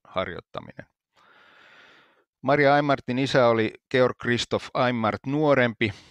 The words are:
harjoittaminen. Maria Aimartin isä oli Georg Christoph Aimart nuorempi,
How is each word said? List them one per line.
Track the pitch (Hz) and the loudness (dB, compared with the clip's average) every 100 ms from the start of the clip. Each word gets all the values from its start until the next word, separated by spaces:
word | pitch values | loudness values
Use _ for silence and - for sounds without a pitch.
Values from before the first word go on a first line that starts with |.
harjoittaminen. | _ 92 92 85 - - - - - _ _ _ _ _ _ _ - - - _ _ _ _ _ | _ -8 -8 -10 -14 -16 -16 -20 -20 _ _ _ _ _ _ _ -20 -20 -20 _ _ _ _ _
Maria | 123 147 139 | -2 2 4
Aimartin | 143 147 131 - 123 | 4 2 -2 -2 -4
isä | 135 143 120 | 0 2 4
oli | 113 110 - _ | 2 0 -4 _
Georg | 131 123 - | 0 0 0
Christoph | 120 120 - 107 - | -4 -4 -2 -4 -4
Aimart | 147 123 120 110 104 135 | -2 -2 0 -2 -4 -6
nuorempi, | 147 151 131 120 110 113 - - | -2 2 2 2 0 -4 -6 -18